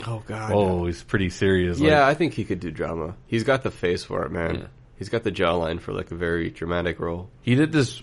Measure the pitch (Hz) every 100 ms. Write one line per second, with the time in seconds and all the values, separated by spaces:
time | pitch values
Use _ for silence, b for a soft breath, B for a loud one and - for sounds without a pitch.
0 | 120 110 104 107 110 101 95 90 87 82
1 | - 101 90 - 98 95 90 87 156 151
2 | 139 151 160 120 98 90 87 78 78 82
3 | 80 95 - 113 117 135 101 - 87 90
4 | - 95 85 87 82 - - - - -
5 | - 113 110 92 87 87 82 85 - 98
6 | 90 85 85 85 85 - 82 87 85 80
7 | 85 85 98 - - 127 156 156 120 -